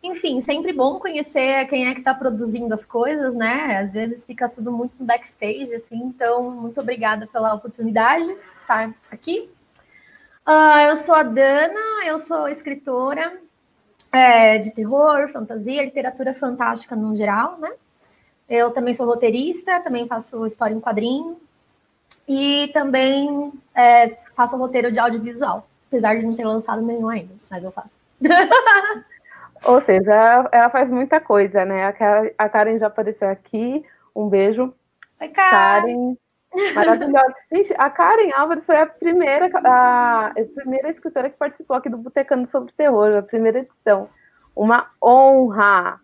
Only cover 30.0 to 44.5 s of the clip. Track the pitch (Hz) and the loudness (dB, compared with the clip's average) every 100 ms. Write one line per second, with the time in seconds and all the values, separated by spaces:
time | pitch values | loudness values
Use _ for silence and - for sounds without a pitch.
30 | 190 214 226 240 254 240 240 262 262 247 | 4 6 6 4 4 4 4 2 0 -2
31 | 269 320 311 208 196 196 190 190 196 202 | 0 -2 2 2 2 0 -2 -2 -4 0
32 | 208 208 220 - 214 214 214 226 214 214 | 2 2 0 -2 -2 0 0 0 -2 -4
33 | 208 220 202 196 _ 220 240 277 302 _ | -6 -4 -6 -6 _ -8 -6 -6 -10 _
34 | _ - 208 196 196 220 254 - _ _ | _ -8 -2 0 0 0 -4 -8 _ _
35 | _ _ 311 311 381 208 196 202 226 240 | _ _ -10 0 4 4 4 2 0 -4
36 | 247 254 _ _ _ 370 392 - - - | -4 -6 _ _ _ -4 -2 0 2 2
37 | 294 277 262 262 _ 330 392 - 277 285 | 2 2 2 0 _ -2 -2 0 -2 2
38 | 349 440 403 269 302 320 330 311 311 - | 2 4 2 0 -2 -2 2 2 2 -2
39 | 339 349 311 277 359 370 254 247 247 247 | -2 0 2 2 0 2 4 4 4 4
40 | 240 233 214 - 220 - 269 262 285 330 | 2 0 -2 -6 -8 -8 -6 -6 -6 -8
41 | 330 311 262 - 294 - - 262 262 233 | -8 -6 -8 -6 -8 -8 -6 -6 -6 -12
42 | 240 277 277 262 247 269 247 _ 302 233 | -6 -6 -2 -2 -2 -6 -8 _ 0 4
43 | 214 208 202 226 226 226 262 _ - 202 | 2 2 -2 -2 0 -2 -6 _ 0 0
44 | 208 _ _ _ _ | 0 _ _ _ _